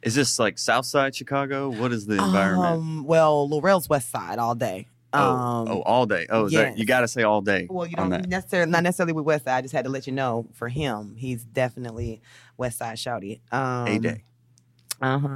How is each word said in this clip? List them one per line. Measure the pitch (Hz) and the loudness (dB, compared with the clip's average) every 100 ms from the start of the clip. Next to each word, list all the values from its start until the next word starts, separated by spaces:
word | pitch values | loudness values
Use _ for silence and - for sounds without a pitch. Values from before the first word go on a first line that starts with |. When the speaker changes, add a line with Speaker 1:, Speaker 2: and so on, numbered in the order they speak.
Speaker 1:
Is | 123 117 | 0 2
this, | 131 - | 2 2
like, | 110 - | 0 0
South | - 120 | 2 2
Side | 127 147 135 | 2 0 0
Chicago? | 123 131 139 139 139 139 | -2 -4 -2 -2 -2 -4
What | 113 123 | -2 -2
is | 117 104 | -2 0
the | |
environment? | 104 98 95 - 180 180 | 2 4 4 4 2 2
Speaker 2:
Um, | 165 160 160 | 0 -2 -6
well, | 139 160 156 151 143 | 2 6 6 4 2
Lil | 151 | 0
Rel's | 165 190 - | 4 2 4
West | 147 - | 0 0
Side | 123 87 104 | -6 -6 -2
all | 117 117 | -2 0
day. | 120 92 - _ _ | -2 -6 -12 _ _
Speaker 1:
Oh, | 143 139 | 2 2
Speaker 2:
Um, | 127 123 120 113 | 2 0 -2 -2
Speaker 1:
oh, | 98 | -2
all | - 117 120 | 2 2 4
day. | 95 82 | 0 0
Oh, | 113 104 | 2 4
is | |
that, | 107 110 | 4 2
you | 107 | 0
Speaker 2:
yes. | 110 | 2
Speaker 1:
gotta | 127 117 | 2 2
say | - | 2
all | 110 107 | 4 4
day | 98 98 90 | 2 0 0
Speaker 2:
Well, | 185 170 | -6 -6
you | 165 | -2
Speaker 1:
on | 190 | -2
Speaker 2:
don't | 180 | -2
Speaker 1:
that. | 185 | -2
Speaker 2:
necessarily, | 180 - 185 165 | -4 -2 0 2
not | 170 | 2
necessarily | 175 180 170 | 2 0 -2
with | 160 147 | 0 0
West | 151 | 0
Side. | 131 127 | 0 -2
I | |
just | 131 | 0
had | 135 | -4
to | 131 | -2
let | 135 123 | -6 -4
you | |
know, | 135 131 117 117 | -2 0 -2 -6
for | - 120 | -8 -8
him, | 127 147 107 104 110 | -4 -4 -4 -8 -10
he's | 131 120 | -8 -8
definitely | 117 117 127 120 123 113 117 110 _ - - _ | -6 -2 -2 -2 -12 -8 -8 -8 _ -20 -20 _
West | 127 - | -6 -4
Side | 117 110 | -8 -8
shouty. | - 120 98 110 _ | -6 -6 -6 -12 _
Um, | 123 131 123 120 | -4 -2 -2 0
Speaker 1:
A-Day. | 107 113 - _ _ _ _ _ _ _ - | 0 -2 -6 _ _ _ _ _ _ _ -4
Speaker 2:
uh-huh. | 131 135 143 | -2 0 -2